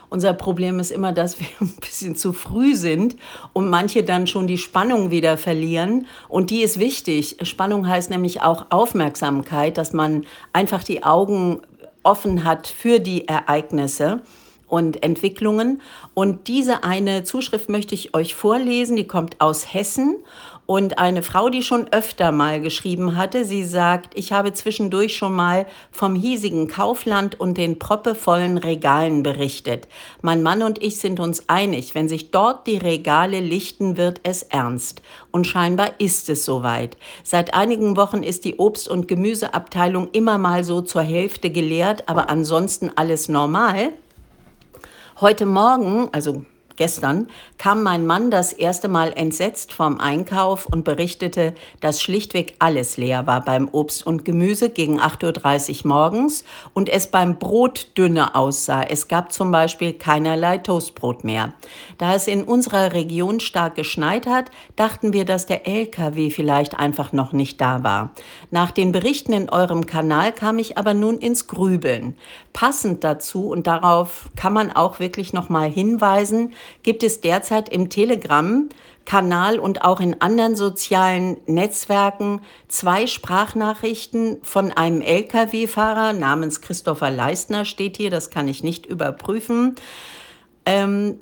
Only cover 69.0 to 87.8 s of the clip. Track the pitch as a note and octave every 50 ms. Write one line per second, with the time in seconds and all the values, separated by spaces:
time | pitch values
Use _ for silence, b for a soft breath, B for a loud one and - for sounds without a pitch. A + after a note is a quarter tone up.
69 | F3+ C4 C#4+ C#4+ - - A3 G3 F#3 - - F3+ F3+ F3+ F3 E3 E3 - E3 D#3+
70 | D#3 D#3 D3+ D3+ F#3 A3+ A3+ - G#3+ G#3+ A3+ A3+ A3 A3+ - - G3+ G#3+ G3+ G#3
71 | G#3 A3 A#3 A3 - A#3+ A#3+ A#3 - - - - F#3+ F#3+ F#3 E3+ - C3+ A#2+ A2+
72 | C3 B2 B B B B B B B B - - A3+ C#4 C#4+ - - G#3 - -
73 | - D#3 D3+ D#3 - - - F#3+ G3 - - F3 E3+ F3 E3 E3 F3+ F3 E3+ F3
74 | F3 F3 - - - - - - - G#3+ G#3 A3 G#3+ F3+ - D3+ E3+ F#3 - -
75 | F3+ F3+ - G3+ F#3+ - - F3+ F3+ - E3+ D#3 D#3 D#3 D3+ F#3+ G3 A3 A#3 G#3+
76 | A3 G3 F#3+ G3+ G#3 G3+ G#3+ A3+ A#3 A#3+ B B B B B B - A3+ A3 A3+
77 | A#3 A3 A3 - - E3 F3 G3+ G3 - G#3+ A3 G#3+ - - F3+ F#3 F#3 - G3+
78 | G#3+ A#3+ A#3+ F#3+ - - D3 D3+ D#3+ G3 A3+ C4+ D4 C#4+ - - - - - _
79 | _ - G3 G3 F#3 F3+ F3 F3 F#3 G#3 A3+ G#3+ - F#3+ F#3+ - - F3+ F#3 F#3
80 | F#3 F3 - - E3+ F#3+ A3+ A#3 A3+ A3+ A3 G3+ G3+ G3 F#3 - - - G3 F#3
81 | F#3 F#3 F#3 F3+ F#3 F#3 F3 - - - D#3+ F3 G3 G#3+ - - - - G3+ G3+
82 | G3+ G3+ G3+ - G#3 G3+ G3+ G3+ G3+ B B B B B - - F#3+ F3+ F3+ G3+
83 | A#3 B3 - - - - F3+ G3 G#3+ G#3+ - A3 G#3+ G#3+ G#3+ - A#3 A3+ A3+ A3
84 | - - - A3+ A3+ A3+ - - - - - G3 G3 F#3 - - E3 E3+ E3+ D#3
85 | - D3+ E3 G3 G#3+ - - A3+ A3+ A3 A3+ A3 A3+ A3 - G#3 G#3+ A3 G#3+ A3
86 | A3 A3 G#3 F#3 D3+ C3+ C#3+ E3 D#3+ D3+ D3+ - - - F3 - - F3 D3+ -
87 | D3+ C3+ C3+ B2 A#2+ C#3+ F3+ F3+ - - G#3 G#3 G3+ G3+ - -